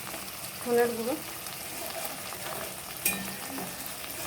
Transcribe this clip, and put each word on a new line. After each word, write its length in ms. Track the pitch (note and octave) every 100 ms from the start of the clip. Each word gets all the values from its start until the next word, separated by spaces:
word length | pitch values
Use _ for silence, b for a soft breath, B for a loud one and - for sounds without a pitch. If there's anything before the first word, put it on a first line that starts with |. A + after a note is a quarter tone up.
| - - - - - -
ধনের 280 | B3 A#3+ A#3+ A3+
গুঁড়ো, 200 | A#3 D#4 - - - - - - E4 E4 - - - - - - - - - - - G3 G3 - - C4+ F#3+ - - - - -